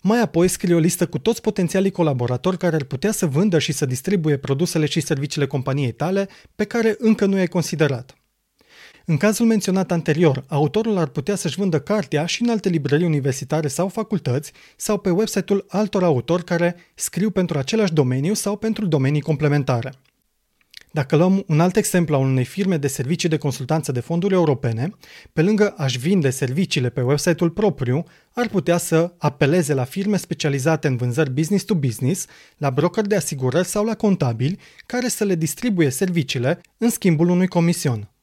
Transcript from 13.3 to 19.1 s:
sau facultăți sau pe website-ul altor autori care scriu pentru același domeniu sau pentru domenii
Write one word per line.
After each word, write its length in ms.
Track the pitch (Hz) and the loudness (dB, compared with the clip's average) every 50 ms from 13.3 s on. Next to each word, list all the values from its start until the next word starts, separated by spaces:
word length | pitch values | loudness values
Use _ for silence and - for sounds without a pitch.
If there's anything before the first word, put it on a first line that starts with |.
| 131 - 135 - 156 156 160 143 | -2 -2 -4 -4 -2 -2 -2 -2
sau 200 | - - 180 196 | -2 -2 -4 -2
facultăți 640 | - 226 214 - 220 180 - 135 123 143 147 - _ - - - _ | -2 -6 -4 -2 -4 -4 -2 -2 -2 -2 -4 -8 _ -20 -20 -20 _
sau 220 | _ - - 208 202 | _ -4 -4 -4 -2
pe 120 | - 190 | 0 0
website-ul 540 | 170 185 220 220 - 202 180 - 202 196 - _ | 0 0 0 0 -2 -4 -2 0 -2 -2 -2 _
altor 340 | - 190 214 196 - 196 | -2 -2 -2 0 0 2
autori 420 | 185 170 147 123 117 - 165 180 170 | 2 2 2 0 0 0 -2 -2 0
care 320 | - 175 165 170 175 175 - - _ _ | -2 0 0 0 0 -2 -4 -18 _ _
scriu 360 | - - - - 170 196 220 | -10 -10 -6 -2 0 0 0
pentru 280 | - 196 185 165 165 143 | 2 0 -2 0 -2 -4
același 340 | 131 - - 220 214 185 | -2 0 0 0 0 2
domeniu 420 | 160 151 135 123 127 131 139 175 214 | 2 2 2 2 0 0 0 0 -2
sau 220 | - - 202 208 | -2 -2 -4 -4
pentru 300 | 208 - 220 214 - 214 | -2 -2 -4 -2 -2 0
domenii 340 | 180 156 139 131 135 | 0 2 2 2 2